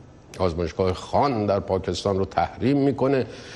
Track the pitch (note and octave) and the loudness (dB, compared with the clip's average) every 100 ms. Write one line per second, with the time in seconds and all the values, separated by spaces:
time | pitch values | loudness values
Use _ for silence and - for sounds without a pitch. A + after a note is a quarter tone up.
0 | - - - - F#2 D#2+ E2 - F#2 F2 | -20 -20 -18 -2 0 0 -2 0 0 0
1 | - - C#3 A#2 G#2 G2 F#2+ F#2+ F#2+ F2+ | 0 2 2 2 2 0 0 -2 -2 -2
2 | G#2 F#2+ F#2+ - E2+ - A#2+ C#3+ C#3 C3+ | 0 0 0 0 -2 0 0 2 2 2
3 | C3 C3+ A2 - - | 2 2 -2 -8 -16